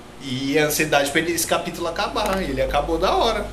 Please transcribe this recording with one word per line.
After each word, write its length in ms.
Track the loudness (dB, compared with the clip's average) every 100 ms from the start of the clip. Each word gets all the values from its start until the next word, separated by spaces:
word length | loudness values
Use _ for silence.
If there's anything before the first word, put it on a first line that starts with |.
| -18 -14
E 360 | -8 -4 0 2
a 80 | 2
ansiedade 460 | 2 2 2 4
pra 100 | 0
ele, 120 | 0
esse 120 | 0 0
capítulo 420 | 0 -2 -6 -6
acabar, 540 | -2 -2 -2 -2 -2
e 40 | -2
ele 120 | 0
acabou 360 | 0 0 0 0
da 180 | 2 4
hora, 300 | 2 0 -4